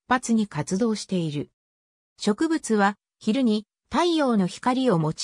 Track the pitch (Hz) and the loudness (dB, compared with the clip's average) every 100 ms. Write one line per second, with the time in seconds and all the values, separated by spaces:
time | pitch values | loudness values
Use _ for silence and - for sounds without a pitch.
0 | - 254 - 226 208 151 147 190 233 214 | -4 -2 0 0 0 -4 -4 -2 -2 -2
1 | - 185 165 147 123 _ _ _ _ _ | -4 -4 -2 -6 -8 _ _ _ _ _
2 | _ _ - 208 320 320 - 214 196 208 | _ _ -2 0 0 -2 0 2 2 0
3 | _ _ - 233 247 214 - _ _ 254 | _ _ -2 0 2 0 -4 _ _ 0
4 | 349 320 269 220 180 - 247 254 254 170 | 2 2 2 2 0 -2 -2 0 2 2
5 | 156 - | 0 -2